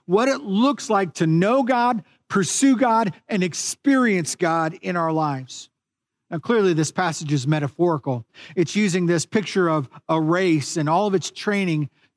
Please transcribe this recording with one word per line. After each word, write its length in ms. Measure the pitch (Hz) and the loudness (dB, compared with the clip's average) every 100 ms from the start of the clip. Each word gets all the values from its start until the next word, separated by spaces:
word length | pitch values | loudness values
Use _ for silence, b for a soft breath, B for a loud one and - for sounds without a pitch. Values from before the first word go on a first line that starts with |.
| - | 0
what 220 | 190 262 | 2 2
it 120 | 269 | 0
looks 480 | 208 196 262 262 - | -2 2 2 0 0
like 240 | 202 185 - | 0 -2 -2
to 120 | 165 | 2
know 340 | 160 196 262 | 2 4 2
God, 420 | 247 247 240 233 - b - | 2 2 0 0 -6 b -4
pursue 480 | 202 185 - 277 240 | -2 -2 2 4 4
God, 380 | 247 226 214 - B | 4 2 0 -4 B
and 160 | 202 | -2
experience 920 | 180 - - - 277 269 240 190 156 - | -2 -4 -8 -4 2 4 4 0 -2 -2
God 420 | 170 165 160 165 | 0 0 -2 -4
in 140 | 190 175 | -6 -2
our 160 | 165 | 0
lives. 580 | 160 151 135 127 - - _ _ _ _ _ - | 0 -2 -4 -10 -18 -20 _ _ _ _ _ -12
Now, 80 | 165 | -8
clearly, 360 | - 233 190 | 0 2 2
this 180 | 160 156 | 2 0
passage 420 | - 180 160 151 | -2 -4 -4 -2
is 120 | 147 131 | -2 0
metaphorical. 800 | 156 143 - 175 156 143 123 - B B - | 0 -2 0 0 0 -2 -6 -8 B B -2
It's 200 | 165 208 | -2 0
using 300 | 208 180 170 | 0 2 0
this 200 | 170 - | 0 0
picture 420 | 220 - 196 170 | -2 -2 0 0
of 220 | 156 131 B - | 0 -4 B -2
a 140 | 160 | 0
race 560 | 156 175 190 156 - 170 | 2 2 2 0 0 -4
and 100 | 147 | 0
all 200 | 170 208 | 0 2
of 60 | |
its 160 | 190 - | -2 -4
training 600 | - - 202 185 156 147 _ _ | -8 -4 -2 0 -2 -4 _ _